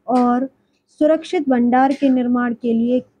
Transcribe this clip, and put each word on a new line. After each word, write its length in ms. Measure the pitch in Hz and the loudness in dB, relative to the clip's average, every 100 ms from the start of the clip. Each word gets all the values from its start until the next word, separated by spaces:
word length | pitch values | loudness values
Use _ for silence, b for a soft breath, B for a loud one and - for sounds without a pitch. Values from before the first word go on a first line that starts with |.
| - | -2
और 420 | 247 247 247 269 - _ _ _ | 0 2 0 -4 -10 _ _ _
सुरक्षित 600 | - 302 320 - 370 277 | -2 0 0 -2 -4 0
भंडार 440 | 247 240 247 269 | 0 2 2 0
के 160 | 285 277 | 0 0
निर्माण 440 | 254 240 247 240 | 0 0 -2 -2
के 200 | 233 240 | -4 -2
लिए 280 | 226 233 254 - _ | -2 0 -2 -4 _